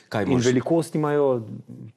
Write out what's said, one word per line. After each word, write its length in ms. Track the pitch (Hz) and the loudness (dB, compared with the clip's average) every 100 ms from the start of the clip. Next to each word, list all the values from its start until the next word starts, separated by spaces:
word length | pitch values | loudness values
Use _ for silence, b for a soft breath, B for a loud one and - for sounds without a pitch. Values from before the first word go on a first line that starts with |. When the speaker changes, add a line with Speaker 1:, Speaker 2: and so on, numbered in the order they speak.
Speaker 1:
kaj 180 | - 113 | -6 -2
Speaker 2:
in 60 | 98 | 0
Speaker 1:
moraš 180 | 127 120 | 2 4
Speaker 2:
velikost 480 | 127 123 165 160 | 2 2 0 0
imajo 480 | 160 151 147 139 123 110 120 - 123 120 | -2 0 2 2 0 -4 -14 -16 -18 -18